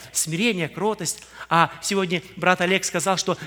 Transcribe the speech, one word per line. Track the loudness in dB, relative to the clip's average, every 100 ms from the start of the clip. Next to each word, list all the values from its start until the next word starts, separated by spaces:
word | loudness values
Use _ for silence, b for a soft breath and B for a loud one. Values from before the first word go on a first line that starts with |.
| B
Смирение, | -4 -2 2 2 2 -2
кротость. | -2 -2 -2 -4 -8 -12 B B
А | 2 2 0
сегодня | -2 0 0 -2 -6 0
брат | 2 4
Олег | 4 2
сказал, | 0 -2 0 0
что | 0 -4